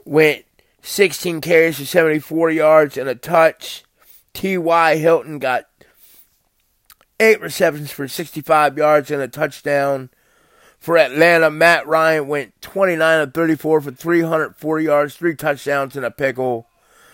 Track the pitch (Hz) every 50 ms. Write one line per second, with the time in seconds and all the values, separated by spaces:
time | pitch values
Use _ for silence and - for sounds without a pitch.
0 | - - 147 156 156 151 135 - - _ _ _ _ _ _ _ - - - 196
1 | 202 170 143 - - 175 165 156 139 165 170 160 165 165 147 139 139 - - 175
2 | 165 156 156 151 - - 156 165 165 160 160 160 151 156 156 156 151 143 - 131
3 | 131 135 120 120 - 160 175 165 160 156 - - - - - - - _ _ _
4 | _ _ _ _ _ _ - - - 190 190 180 160 165 165 165 165 160 156 156
5 | 156 165 165 143 117 156 151 139 135 127 123 117 - _ _ _ _ _ _ _
6 | _ _ _ _ _ _ _ _ _ _ _ _ _ _ _ _ _ _ _ _
7 | _ _ _ - 220 220 214 - 170 160 - - 185 165 147 151 151 139 - -
8 | 139 127 - - 165 - - 160 - 165 156 151 151 139 135 147 151 151 151 151
9 | 139 147 151 139 131 120 - 147 156 143 - - - 147 143 139 139 139 139 131
10 | 131 127 _ _ _ _ _ _ _ _ _ _ _ _ _ _ - 156 170 165
11 | 147 127 131 151 165 175 170 165 160 156 151 156 165 170 170 143 113 151 160 160
12 | 160 160 160 156 139 139 147 143 127 - _ _ - - - 196 196 185 170 160
13 | 160 160 160 156 151 131 - 160 165 160 156 - - 156 156 156 143 143 127 -
14 | - 170 170 170 165 160 165 156 147 - - - - 156 160 156 160 151 147 147
15 | 147 143 - - 165 175 151 - 151 156 143 127 - 143 143 139 139 127 139 139
16 | 123 113 - - 139 135 120 127 131 127 120 113 - _ _ _ _ _ _ _
17 | _ _